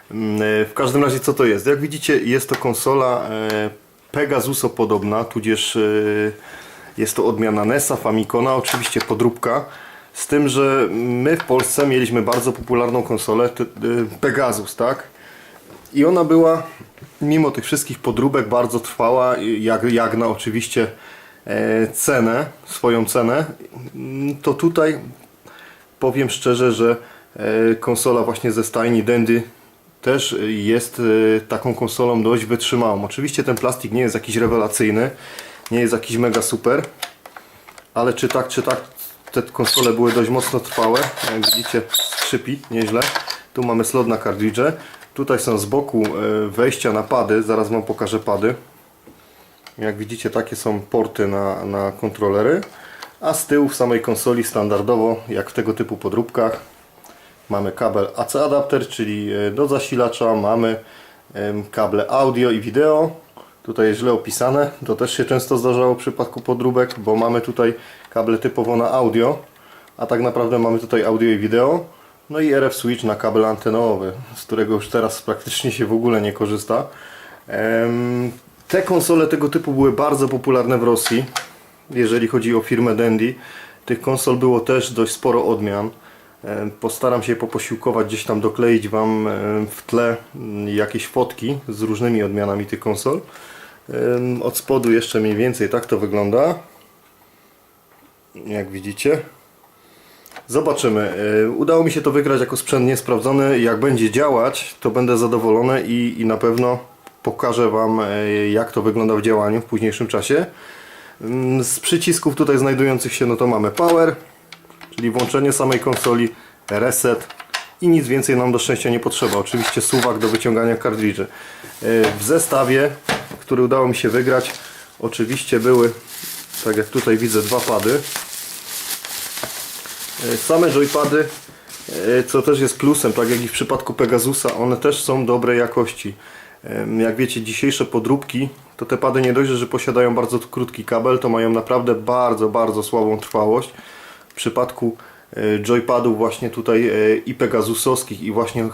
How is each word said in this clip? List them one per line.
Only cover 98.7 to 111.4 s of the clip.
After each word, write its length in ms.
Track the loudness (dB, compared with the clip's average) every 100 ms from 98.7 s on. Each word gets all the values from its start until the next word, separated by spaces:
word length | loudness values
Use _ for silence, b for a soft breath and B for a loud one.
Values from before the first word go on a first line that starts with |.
| -8 -10 -2 0 0 -2 -16 _ _ _ _ B B B B B B B
Zobaczymy. 640 | -2 0 0 0 0 0 -2 0 2 2
E, 40 |
udało 340 | 2 2 4
mi 80 | 2
się 100 | 0
to 100 | 0
wygrać 280 | 2 2 2
jako 180 | 0 -4
sprzęt 280 | -2 2 2
niesprawdzony. 720 | 0 0 0 2 2 4 4
Jak 200 | 2 2
będzie 320 | 2 2 2
działać, 640 | 2 2 4 2 -2 -8 -6
to 120 | -2
będę 260 | 0 2 2
zadowolony 640 | 2 2 4 4 4 2
i, 400 | 0 -2 -2 -2
i 40 | -2
na 120 | 0
pewno 420 | 2 2 2 0 -6 -20 -20 -10
pokażę 460 | -6 -4 -2 2 2
wam, 300 | 2 0 0
e, 500 | 0 -2 0 0 2
jak 220 | 0 0
to 100 | -2
wygląda 340 | 0 2 2 2
w 60 |
działaniu 400 | 2 2 2 0
w 40 | -2
późniejszym 420 | -2 -2 -2 -2
czasie. 380 | -2 0 0 0 B B B B B B B
Mm, 420 | -6 -2